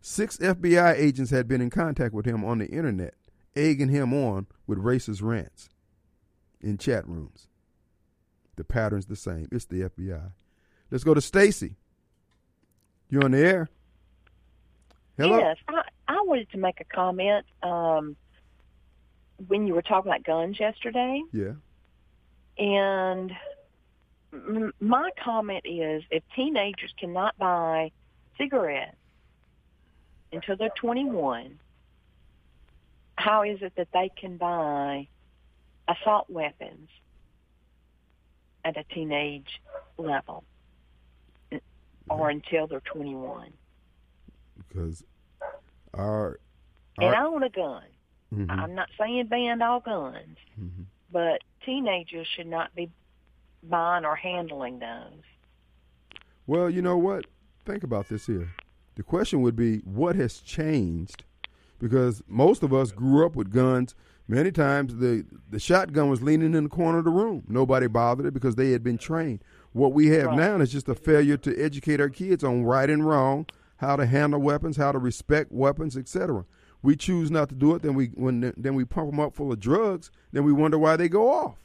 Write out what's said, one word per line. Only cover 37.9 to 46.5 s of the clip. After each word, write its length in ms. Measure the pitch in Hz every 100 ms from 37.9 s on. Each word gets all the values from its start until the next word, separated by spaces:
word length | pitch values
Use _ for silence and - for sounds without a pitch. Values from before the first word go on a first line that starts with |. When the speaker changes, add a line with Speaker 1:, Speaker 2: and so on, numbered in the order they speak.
| _ _ _ _ _ _ _
Speaker 2:
at 120 | 160 151
a 80 | 151
teenage 680 | - 156 147 147 143 135 - _ - - -
level 480 | 156 139 - - _ _ _ _ _ _ _ _ _ _ _ - _ _ _ _ -
or 200 | 156 156
Speaker 1:
Yeah. 60 | 147
Speaker 2:
until 300 | - 165 156
they're 140 | 135
twenty-one? 720 | - 156 143 135 127 117 - - _ _ _ _ _ _ - _ _ -
Speaker 1:
Because 480 | 95 92 82 82 - _ _ _ - - _ _ _
our, 460 | 90 101 107 98 - _